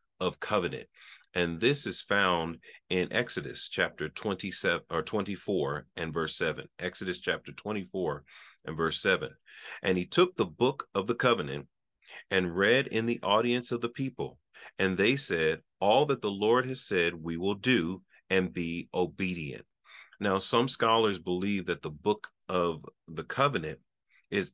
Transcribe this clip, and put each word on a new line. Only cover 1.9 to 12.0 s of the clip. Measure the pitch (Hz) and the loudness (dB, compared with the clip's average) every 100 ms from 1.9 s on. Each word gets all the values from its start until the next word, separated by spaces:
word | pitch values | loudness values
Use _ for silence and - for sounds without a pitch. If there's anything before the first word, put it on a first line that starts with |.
| 90 | -6
found | - 101 98 87 82 82 - - _ | 0 2 4 2 0 -6 -14 -20 _
in | 92 87 | -2 0
Exodus | 107 - - 71 - - | -2 -2 -4 -6 -8 -6
chapter | - 87 - 78 | -2 -2 -2 -8
twenty-seven | - 107 95 101 - 95 85 - | -4 -4 -4 -4 -2 0 0 -2
or | 85 | -4
twenty-four | 78 107 98 92 - 95 69 73 - - | -2 -4 -4 -6 -2 -2 -2 -4 -10 -8
and | 82 | -4
verse | 78 80 - | -2 -4 -2
seven. | 82 76 - - | -2 -2 -10 -8
Exodus | 90 - 95 87 | -8 -6 -6 -4
chapter | - 80 - | -4 -4 -6
twenty-four | 73 104 107 92 95 85 73 - - - - - | -10 -6 -6 -6 -4 -4 -4 -10 -20 -20 -14 -10
and | 80 | -2
verse | 82 78 | -2 0
seven. | 104 90 - - _ - - - | 2 2 0 -12 _ -20 -16 -4
"And | - 92 | 0 0
he | 90 | 2
took | - 180 - | 4 4 2
the | 98 | -4
book | 78 123 139 - | 0 0 0 -4
of | 98 101 | -4 -2
the | 120 | 2
covenant | 127 110 73 71 - _ _ _ | 2 2 0 -6 -10 _ _ _